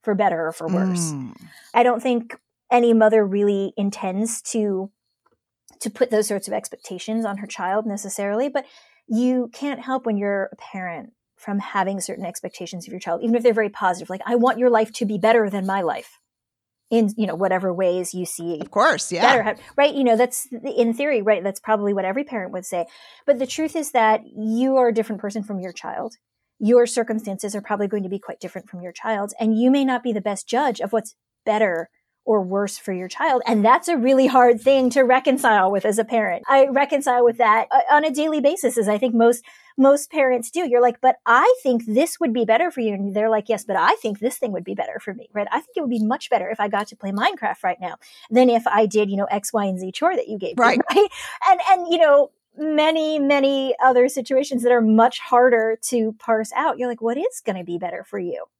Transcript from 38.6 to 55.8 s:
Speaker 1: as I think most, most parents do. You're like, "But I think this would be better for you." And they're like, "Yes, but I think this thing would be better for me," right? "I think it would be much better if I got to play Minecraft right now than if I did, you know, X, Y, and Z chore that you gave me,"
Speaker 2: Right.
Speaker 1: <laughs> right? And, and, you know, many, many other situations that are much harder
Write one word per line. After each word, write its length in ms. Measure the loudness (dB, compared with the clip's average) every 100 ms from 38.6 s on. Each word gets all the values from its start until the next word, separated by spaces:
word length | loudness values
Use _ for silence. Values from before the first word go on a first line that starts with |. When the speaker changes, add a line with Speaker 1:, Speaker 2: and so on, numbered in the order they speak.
| -2 0
Speaker 1:
as 100 | 0
I 80 | 0
think 160 | 0
most, 320 | 4 4 2 -6 -20 _ 2
most 320 | 4 4 0
parents 400 | 0 2 0 -2
do. 200 | -4 2
You're 120 | 4
like, 200 | 4 4
"But 160 | 0 0 4
I 260 | 4 6 2
think 200 | 2 0
this 360 | 0 0 0 -2
would 120 | -2
be 120 | 0
better 260 | 2 2 2
for 100 | -2
you." 140 | -4
And 180 | -4 -4
they're 160 | -2 0
like, 200 | 0 -2
"Yes, 160 | -6
but 100 | -2
I 220 | 0 2 0
think 240 | -4 -6
this 180 | -6 -6
thing 140 | -6
would 100 | -6
be 140 | -8 -8
better 240 | -8 -8
for 120 | -12
me," 160 | -14 -10
right? 160 | -8 -4
"I 80 | -6
think 140 | -6 -6
it 40 |
would 100 | -4
be 140 | -2
much 260 | -2 -4 -2
better 180 | -4 -2
if 120 | -4
I 80 | -2
got 180 | -2 -6
to 80 | -8
play 140 | -8
Minecraft 540 | -2 -2 -2 -6 -4
right 160 | -6 -6
now 160 | -8 -12 -20 -20 0
than 180 | 4 4
if 200 | 4 0
I 180 | 2 2
did, 240 | 2 0
you 60 | -2
know, 80 |
X, 280 | -4 -4 -4
Y, 120 | -4
and 160 | -4 -6
Z 100 | -8
chore 240 | -2 -2
that 140 | -2 -6
you 100 | -8
gave 180 | -6 2
me," 60 |
Speaker 2:
Right. 160 | 2 2 2
Speaker 1:
<laughs> 40 |
right? 140 | 2 2 0 -16 -4 2
And, 120 | 2 4
and, 180 | 2 2
you 100 | 2
know, 320 | 6 6 4 _ _ -8
many, 600 | -2 2 2 2 -2 0
many 560 | 2 2 2 0 -2 2
other 260 | 4 4 2
situations 540 | 0 -2 -2 -2 -2
that 80 | 2
are 100 | 4
much 360 | 4 6 4 2
harder 580 | 0 4 6 4 0 -4